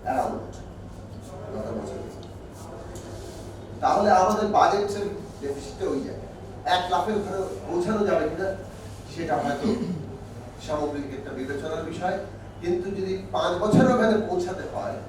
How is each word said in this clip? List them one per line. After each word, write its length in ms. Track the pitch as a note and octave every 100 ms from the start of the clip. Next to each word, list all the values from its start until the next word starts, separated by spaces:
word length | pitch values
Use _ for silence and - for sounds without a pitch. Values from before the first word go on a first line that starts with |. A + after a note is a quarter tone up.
অ্যারাউন্ড 500 | - - - - - - - - - - - - - - -
গত 140 | G#2 G#2+ A2
বছর। 220 | - - - - - - - - - - - - - - - - - - - -
তাহলে 280 | D3 - G#3 F#3
আমাদের 260 | F#3 G#3+ G#3 F#3
বাজেটের 500 | - G3+ - G3+ G3+ - - -
ডেফিসিটটা 440 | C#3+ C#3 - - F#3+
ওই 80 | C3+ -
জায়গায়। 240 | - - - - - - F3+
এক 80 | F3+
লাফে 200 | F3+ F3+ G3+
ওখানে 220 | - F#3+ F#3 - -
পৌঁছানো 340 | E3+ F3 G#3+ G#3
যাবে 160 | F3 D#3
কিনা 180 | E3+ F#3+ F#3+ - - - - -
সেটা 220 | E3+ E3 -
হয়তো 240 | - - - - - F3+ - - - - - - -
সামগ্রিক 420 | D3+ D3 C#3+ C#3 C3+
একটা 140 | C#3 C3
বিবেচনার 480 | C3 C#3+ D#3 D#3 D#3+
বিষয়, 280 | - F3+ F#3 - - - -
কিন্তু 260 | F3 F3+ F#3+ G3
যদি 160 | F#3+ F#3+ - -
পাঁচ 160 | - F3
বছর 220 | G#3 - B3+ B3
ওখানে 200 | A3 G#3+ F3+
পৌঁছাতে 380 | F3+ F3+ F#3+ -
হয় 240 | - - -